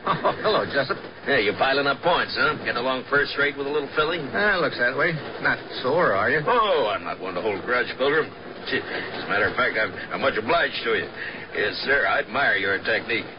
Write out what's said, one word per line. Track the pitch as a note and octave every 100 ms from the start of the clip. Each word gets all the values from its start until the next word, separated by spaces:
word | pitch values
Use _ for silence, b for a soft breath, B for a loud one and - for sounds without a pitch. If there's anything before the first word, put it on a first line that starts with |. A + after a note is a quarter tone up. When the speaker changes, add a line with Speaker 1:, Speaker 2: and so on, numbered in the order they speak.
Speaker 1:
Oh, | - E3 - -
hello, | G#3 F#3 G2+
Jessup. | C#3 C3 - - -
Speaker 2:
Yeah, | - C3+
you | G2+ F#2
piling | C3 C#3 C#3+
up | C3
points, | E3+ E3 A#2+ A2+
huh? | C#3+ C#3 G#2+
Getting | A#2
along | C3 C3 -
first | C#3 - -
rate | C#3+ C#3
with | C#3
a |
little | D3+ C#3 D#3
filly? | D3+ F3
Speaker 1:
Uh, | C3+ G3 G#3 F#3+
looks | C#3+ C3
that | B2 C3+
way. | E3 D#3 B2 -
Not | - A#2+ - -
sore, | B2+ D#3+ D#3
are | G2 A2
you? | D3
Speaker 2:
Oh, | D3 - G#3 E3 A2
I'm | F#2+ F2
not | D#2+
one | F#2 F2+
to |
hold | G#2+ G2
grudge, | F#2 B2 A#2 -
Pilgrim. | C3+ D#3 D3 - - - -
Gee, | -
as | - - - -
a | -
matter | - G2+
of | -
fact, | - A2
I'm, | G#2+ - B
I'm | E2+
much | C3 G#2+
obliged | A2 E3+ C#3+ -
to | A#2+ G#2+
you. | F2 - B B B -
Yes, | G2+ F#2 A#2
sir, | C#3 G2
I | B2+
admire | - C3 C3+ A#2+
your | G2 G2
technique. | - A2 G#2 A2+ -